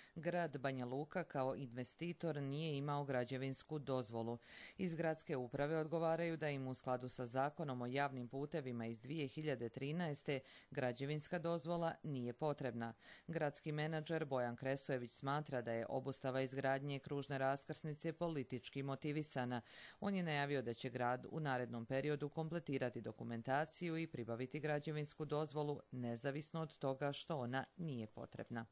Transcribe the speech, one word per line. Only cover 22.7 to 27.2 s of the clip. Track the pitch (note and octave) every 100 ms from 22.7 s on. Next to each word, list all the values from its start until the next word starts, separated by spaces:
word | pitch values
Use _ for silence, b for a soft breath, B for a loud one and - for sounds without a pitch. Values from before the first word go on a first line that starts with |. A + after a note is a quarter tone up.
| C3+ B2+ A#2
dokumentaciju | A2+ - A#2 A#2 B2 C#3 C#3 - F3 D#3+
i | D#3+
pribaviti | - A2+ A#2 B2+ D#3
građevinsku | D3+ D3 D#3 D3+ D3 -
dozvolu, | D#3 D3 D3+ D3 D3 D3 -
nezavisno | B2+ A#2+ A#2 C#3 C#3+ - E3
od | D#3 -
toga | C#3 C3+ C#3+
što | C#3+